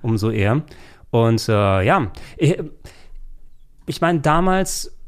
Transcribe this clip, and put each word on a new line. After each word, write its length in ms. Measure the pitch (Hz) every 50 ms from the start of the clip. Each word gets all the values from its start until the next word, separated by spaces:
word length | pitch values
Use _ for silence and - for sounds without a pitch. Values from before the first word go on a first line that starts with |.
Umso 280 | - 113 113 104 107 113
eher. 320 | 110 107 98 104 123 156 156 - - - - - - - - -
Und, 360 | - 117 117 113 113 110 - -
äh, 360 | 110 101 101 98 95 95 92
ja, 220 | 127 185 190 123 - - - - - - -
ich, 200 | 175 151 185 - 165 151 - - - - - - - - - - - - - - - - - - - - - - -
ich 140 | - - -
meine, 200 | 165 170 175 156
damals 760 | 139 156 151 170 185 185 185 190 185 - - - - - - - -